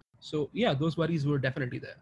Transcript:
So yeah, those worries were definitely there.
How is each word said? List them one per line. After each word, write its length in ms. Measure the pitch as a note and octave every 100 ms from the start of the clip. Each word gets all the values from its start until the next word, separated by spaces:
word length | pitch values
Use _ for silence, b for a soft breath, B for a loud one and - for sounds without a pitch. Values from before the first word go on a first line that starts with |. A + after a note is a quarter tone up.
| _ _
So 320 | - D3+ C#3+
yeah, 220 | - A#3
those 240 | C3+ E3 E3+
worries 280 | D#3+ E3 C#3+
were 120 | C#3+
definitely 400 | C3 C#3+ B2 C3+
there. 180 | - -